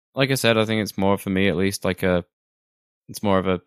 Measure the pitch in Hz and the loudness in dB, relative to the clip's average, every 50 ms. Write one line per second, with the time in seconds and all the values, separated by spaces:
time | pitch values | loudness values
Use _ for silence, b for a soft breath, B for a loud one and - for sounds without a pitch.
0 | _ _ - 131 139 131 135 131 - 117 113 110 110 107 110 110 104 95 - - | _ _ -4 -2 -2 0 0 0 2 2 2 2 2 0 0 -2 -4 -4 -4 -2
1 | 95 98 101 95 - 101 95 92 98 98 78 87 95 98 98 - - 95 92 - | 0 0 0 0 -2 -2 0 0 2 0 0 0 0 -2 -2 -4 -4 -4 -4 -2
2 | 98 92 90 87 87 _ _ _ _ _ _ _ _ _ _ _ _ _ _ _ | 0 0 0 0 -2 _ _ _ _ _ _ _ _ _ _ _ _ _ _ _
3 | _ - - - - 104 98 95 90 95 92 87 - | _ -18 -12 -6 -2 0 0 2 2 0 -2 -2 -4